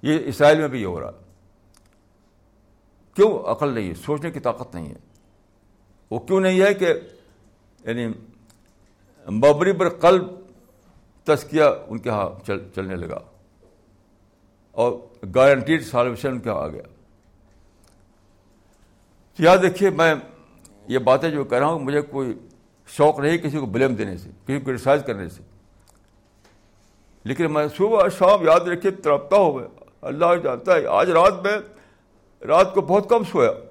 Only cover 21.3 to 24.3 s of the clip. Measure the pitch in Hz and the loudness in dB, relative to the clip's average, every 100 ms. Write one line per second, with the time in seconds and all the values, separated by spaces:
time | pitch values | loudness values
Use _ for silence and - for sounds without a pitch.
21.3 | 147 139 120 143 - 135 147 147 135 131 | -4 -2 0 0 -2 -4 -4 -4 -8 -8
22.3 | - - _ _ _ _ - 151 151 143 | -8 -14 _ _ _ _ 2 2 4 -2
23.3 | 170 160 147 127 104 135 110 104 90 95 | -2 -4 -6 -4 0 0 0 -6 -8 -16